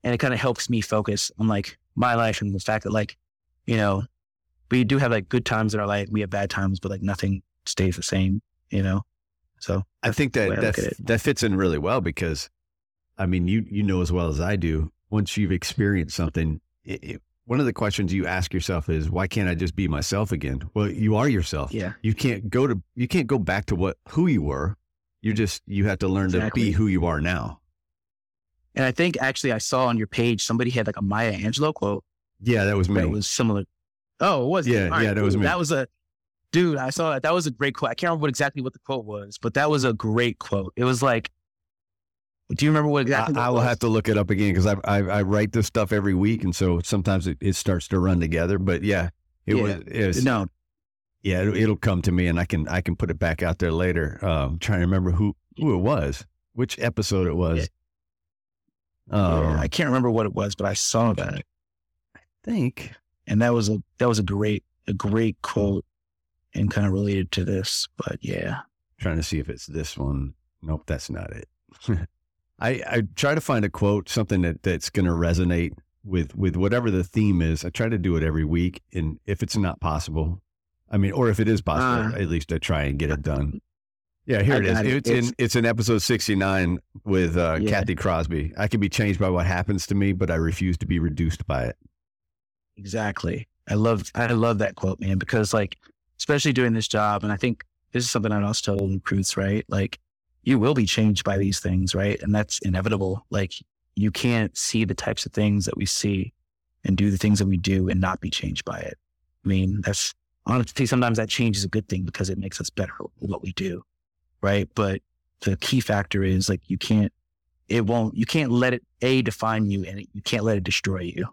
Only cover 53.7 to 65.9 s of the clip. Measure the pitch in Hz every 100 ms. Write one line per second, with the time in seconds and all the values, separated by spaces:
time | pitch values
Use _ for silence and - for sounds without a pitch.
53.7 | 80 90 87 76 - 98 78 69 82 -
54.7 | 98 87 95 90 87 104 - _ - 151
55.7 | 95 101 139 71 65 - _ _ 113 123
56.7 | - 120 - 107 98 90 78 87 82 80
57.7 | _ _ _ _ _ _ _ _ _ _
58.7 | _ _ _ - 104 92 80 78 78 73
59.7 | - 151 127 123 113 107 90 101 - 98
60.7 | 101 - 113 117 95 87 139 - _ _
61.7 | _ _ _ _ - _ _ - 226 127
62.7 | - - - _ _ - 104 120 120 104
63.7 | 107 - _ 123 107 92 101 107 104 _
64.7 | _ - 101 104 110 113 - - - 101
65.7 | 98 -